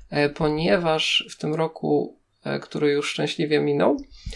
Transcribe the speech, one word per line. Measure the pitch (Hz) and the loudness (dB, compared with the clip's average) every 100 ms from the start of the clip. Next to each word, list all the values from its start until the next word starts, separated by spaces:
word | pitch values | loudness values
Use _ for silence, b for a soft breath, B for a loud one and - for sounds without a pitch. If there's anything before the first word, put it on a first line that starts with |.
| B | B
e, | 143 147 | 0 0
ponieważ | 147 156 151 175 196 170 156 156 - - | 2 0 2 2 2 2 0 0 0 -2
w | - | -6
tym | 160 | -4
roku, | 156 160 - 156 147 - - _ _ | -2 -2 -2 0 0 0 -8 _ _
e, | 139 139 | -6 -6
który | - 156 147 | -6 -2 0
już | 143 143 | 2 -2
szczęśliwie | - 151 - 151 147 | -4 -4 -2 0 2
minął, | 147 143 185 285 B B B | 2 2 2 2 B B B